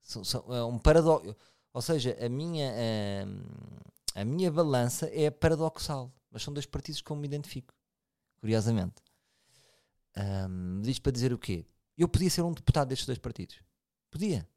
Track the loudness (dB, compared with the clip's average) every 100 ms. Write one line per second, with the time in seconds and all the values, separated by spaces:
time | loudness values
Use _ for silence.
0 | -12 -10 -6 -6 -4 -4 -4 2 8 8
1 | 8 4 2 -14 _ _ _ -8 0 0
2 | 0 -2 -2 -2 -4 -2 -2 -2 -2 0
3 | -2 -4 -6 -8 -12 -14 -16 -18 -20 _
4 | -10 -4 -4 0 0 2 2 4 2 0
5 | -4 0 0 4 2 4 0 -2 -8 -6
6 | -8 -16 _ -12 -8 -8 -6 -8 -8 -10
7 | -8 -6 -4 -6 -8 -12 -14 _ _ _
8 | _ _ _ _ 0 2 4 2 0 -6
9 | _ _ _ _ _ _ _ _ _ _
10 | _ -6 -2 -2 -2 -4 -4 -2 -2 0
11 | 0 2 0 0 -4 -6 -6 _ _ 0
12 | 4 6 4 2 0 0 2 4 2 -2
13 | -4 -6 -6 -10 -12 -12 _ _ _ _
14 | _ -4 -2 -2 -4